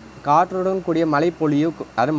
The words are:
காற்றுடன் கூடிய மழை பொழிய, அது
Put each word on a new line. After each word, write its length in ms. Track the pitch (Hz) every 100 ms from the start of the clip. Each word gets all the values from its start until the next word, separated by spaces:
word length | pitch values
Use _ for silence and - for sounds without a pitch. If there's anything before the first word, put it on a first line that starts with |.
| - - 143
காற்றுடன் 580 | 156 180 190 185 190 175
கூடிய 200 | 165 165 147
மழை 140 | 170 165
பொழிய, 320 | 156 143 160 156 - -
அது 100 | 127